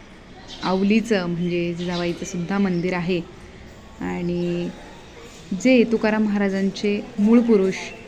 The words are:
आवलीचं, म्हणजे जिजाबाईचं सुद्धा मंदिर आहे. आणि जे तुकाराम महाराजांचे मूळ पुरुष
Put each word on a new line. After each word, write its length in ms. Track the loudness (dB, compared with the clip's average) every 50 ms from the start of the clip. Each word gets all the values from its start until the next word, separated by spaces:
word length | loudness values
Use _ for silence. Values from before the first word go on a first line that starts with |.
| -20 -20 -20 -20 -20 -20 -20 -20 -18 -18 -16 -8
आवलीचं, 640 | -2 0 0 2 4 4 4 2 2 2 0 0 0
म्हणजे 480 | -2 -2 -2 -2 -2 0 -2 -2 -2 -4
जिजाबाईचं 500 | -4 -4 -4 -2 -2 -2 -2 -4 -4 -8
सुद्धा 340 | -8 -6 -6 -4 -2 0 0
मंदिर 360 | 2 2 2 0 0 -2 -2
आहे. 260 | -2 -2 0 -2 -2 -2 -6 -16 -20 -20 -20 -20 -20 -20 -20 -20 -20 -20 -20 -14 -10
आणि 680 | -8 -6 -6 -4 -4 -2 -2 -2 -2 -2 -2 -2 -4 -6 -8 -12 -18 -20 -20 -20 -20 -20 -20 -20 -20 -20 -20 -20 -10 -8 -6 0 4
जे 200 | 6 6 6 6 4
तुकाराम 300 | 2 0 0 0 2 2
महाराजांचे 840 | 0 0 2 0 0 0 0 0 -2 -2 -2 -2 -2 -2 -2 -2 -6 -8 -2 0
मूळ 220 | 4 6 6 6
पुरुष 340 | 6 6 4 4 4 2 -2 -4 -8 -12 -14 -16 -18